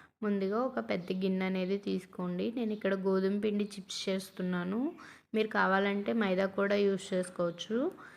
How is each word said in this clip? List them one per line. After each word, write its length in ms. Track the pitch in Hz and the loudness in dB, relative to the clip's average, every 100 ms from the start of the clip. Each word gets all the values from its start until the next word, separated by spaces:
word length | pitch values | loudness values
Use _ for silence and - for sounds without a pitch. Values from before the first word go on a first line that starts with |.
| - _ | -20 _
ముందుగా 360 | 214 202 190 214 | 0 0 2 0
ఒక 200 | 254 240 | 0 -2
పెద్ద 240 | 226 202 175 185 | -2 -2 -2 0
గిన్నె 300 | 190 185 190 | 0 2 0
అనేది 300 | 190 185 202 | 0 0 -2
తీసుకోండి. 680 | 196 190 185 - 180 180 208 | -2 -4 -4 -6 -4 -2 -2
నేను 220 | 233 220 | -2 -2
ఇక్కడ 200 | 214 196 196 | -2 0 0
గోధుమ 380 | 190 190 190 202 | 2 2 2 2
పిండి 280 | 214 202 208 | 0 0 -2
చిప్స్ 320 | - 185 - | -6 -10 -6
చేస్తున్నాను. 760 | - 190 190 - 180 180 180 208 285 - - - _ | -2 -2 -4 -4 -2 -2 -2 -2 -2 -6 -14 -20 _
మీరు 200 | 220 214 | -2 0
కావాలంటే 600 | 208 185 190 202 202 202 233 | 2 4 4 4 0 0 2
మైదా 320 | 202 185 190 | 2 2 2
కూడా 280 | 196 196 208 | 2 2 4
యూజ్ 240 | 202 190 - | 4 2 0
చేసుకోవచ్చు. 680 | 185 180 - 175 170 - 226 311 - - | -2 -2 -2 -2 -2 -4 -2 -2 -4 -14